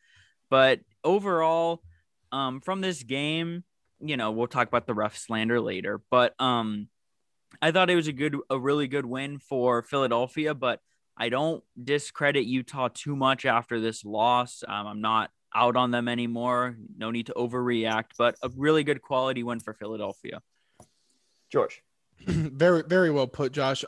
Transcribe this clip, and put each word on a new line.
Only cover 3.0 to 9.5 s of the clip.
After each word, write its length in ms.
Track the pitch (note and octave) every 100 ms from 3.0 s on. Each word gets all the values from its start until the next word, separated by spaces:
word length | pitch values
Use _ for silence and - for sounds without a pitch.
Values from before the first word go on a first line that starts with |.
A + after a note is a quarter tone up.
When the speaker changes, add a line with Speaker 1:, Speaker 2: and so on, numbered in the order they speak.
Speaker 1:
game, 600 | A#2+ C3+ D3 D#3 E3 E3+ - _ _ -
you 160 | D3+ C#3
know, 140 | A2
we'll 160 | A2 A#2+
talk 200 | C3 A#2
about 200 | A#2+ -
the 80 |
ref 240 | G#2+ G#2 -
slander 420 | - A2 A2 A#2+
later, 400 | A2+ F#2 G2+ G#2 -
but, 220 | B2+ B2 -
um, 480 | B2+ A#2+ A2+ G#2 G#2 _ _ _ _ _ _ -
I 100 | D#3
thought 200 | E3+ F3+
it 60 | F3+
was 120 | D#3
a 60 |
good, 240 | C3 D3 C#3+ -
a 100 | C3+
really 300 | C3 D3 C#3
good 160 | C#3
win 340 | B2 C3 C#3 C#3+
for 440 | -